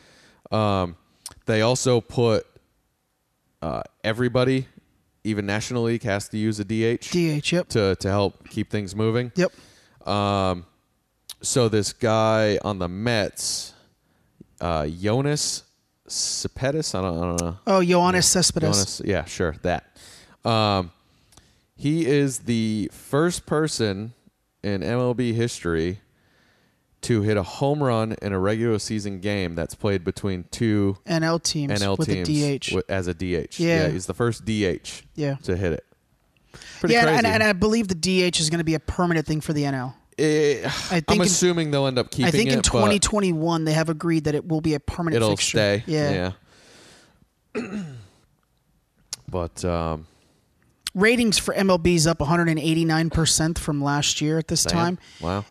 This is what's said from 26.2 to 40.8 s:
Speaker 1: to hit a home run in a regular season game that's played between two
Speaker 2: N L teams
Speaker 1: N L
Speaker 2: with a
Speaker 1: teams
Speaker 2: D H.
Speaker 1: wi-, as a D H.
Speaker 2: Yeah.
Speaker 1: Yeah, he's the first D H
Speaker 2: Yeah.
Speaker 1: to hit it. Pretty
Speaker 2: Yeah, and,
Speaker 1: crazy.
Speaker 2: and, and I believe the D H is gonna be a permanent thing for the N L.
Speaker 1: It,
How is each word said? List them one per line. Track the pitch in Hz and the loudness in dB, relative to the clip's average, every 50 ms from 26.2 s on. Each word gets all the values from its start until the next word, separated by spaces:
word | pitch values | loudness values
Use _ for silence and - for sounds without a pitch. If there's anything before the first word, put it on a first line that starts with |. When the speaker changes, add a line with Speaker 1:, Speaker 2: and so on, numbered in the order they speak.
| _ _ _ _ _ _ _ _ _ _ _ _ _ _ _ _ | _ _ _ _ _ _ _ _ _ _ _ _ _ _ _ _
Speaker 1:
to | - - 123 107 | -2 0 0 2
hit | 101 107 107 104 | 2 2 2 0
a | |
home | 90 - - - 147 139 147 151 | 0 -4 -4 -2 -2 0 0 0
run | 143 127 117 110 110 110 110 - | 0 0 2 0 0 -2 -4 -6
in | - 101 98 | -4 -4 -2
a | 92 | 0
regular | 92 101 110 110 117 120 110 101 | 0 0 0 0 0 0 0 0
season | - - 110 107 98 104 98 90 | -2 -4 -6 -6 -4 -6 -8 -6
game | 90 104 104 101 92 85 85 | -4 -4 -2 -2 -2 -4 -4
that's | 85 80 - - | -4 -6 -6 -8
played | - - 104 98 92 82 | -4 -2 -2 -2 0 -2
between | 95 - - - 101 95 90 87 - | -4 -6 -4 -6 -6 -6 -6 -8 -10
two | - - 120 110 107 104 101 98 98 - _ | -6 -2 0 0 2 2 2 0 -2 -4 _
Speaker 2:
N | - 170 160 | -4 -2 -2
L | 160 165 170 165 | 0 0 -2 -2
teams | - - - 156 143 139 104 104 | -2 -2 -2 -2 -2 -2 -2 -2
Speaker 1:
N | 101 | 0
L | 98 98 | 0 0
Speaker 2:
with | 95 156 - | 0 0 -2
a | - | -2
Speaker 1:
teams | 92 87 - | -2 -2 0
Speaker 2:
D | 151 147 147 | 0 0 0
H. | 143 139 127 - - | 0 -2 -2 -4 -2
Speaker 1:
wi-, | - 95 - - | -2 -2 -2 -2
as | 98 95 90 | -4 -4 -2
a | 90 87 | -4 -4
D | 82 95 90 87 | -4 -4 -2 -2
H. | 80 62 - - - | -2 -4 -6 -4 -2
Speaker 2:
Yeah. | 170 170 165 165 156 | 0 2 2 2 2
Speaker 1:
Yeah, | 151 | 0
he's | - 92 92 | -2 -4 -6
the | - 90 | -6 -4
first | - 120 117 110 - - | -2 -2 -2 -2 -4 -4
D | 113 110 107 101 | -2 0 2 2
H | 90 - - - - - - - - _ | 0 0 -2 -6 -12 -16 -16 -18 -16 _
Speaker 2:
Yeah. | - 147 139 135 135 - | -4 -4 -4 -4 -4 -4
Speaker 1:
to | - 92 | -4 -2
hit | 85 98 85 | 0 0 -2
it. | 78 - - _ _ _ _ _ _ _ _ _ _ _ _ _ - - - - - - | -2 -4 -6 _ _ _ _ _ _ _ _ _ _ _ _ _ -20 -20 -20 -20 -8 -2
Pretty | - 196 233 | 2 4 4
Speaker 2:
Yeah, | 240 | 6
and, | 233 - | 6 6
Speaker 1:
crazy. | - 247 | 4 4
Speaker 2:
and, | 226 | 4
and | 226 220 220 220 | 4 2 4 4
I | 214 202 | 4 4
believe | 175 202 214 220 233 220 185 | 4 2 2 4 2 2 0
the | 190 | -2
D | 160 160 185 185 185 180 | -2 0 2 4 4 4
H | 180 170 - | 2 2 0
is | 160 151 | 0 0
gonna | 165 170 165 | 0 0 2
be | 160 160 | 0 0
a | 151 | 0
permanent | - - - - 180 175 170 160 151 | -2 -4 0 0 2 2 2 0 0
thing | - 156 156 | 0 -2 -2
for | - - 156 | -2 -2 -2
the | 147 143 | 0 0
N | 139 135 | 0 -2
L. | 131 123 113 - - _ _ _ - | -4 -6 -8 -10 -14 _ _ _ 0
Speaker 1:
It, | 151 156 151 156 151 147 135 104 85 127 - - | 2 2 4 4 4 4 2 0 -2 -4 -4 -4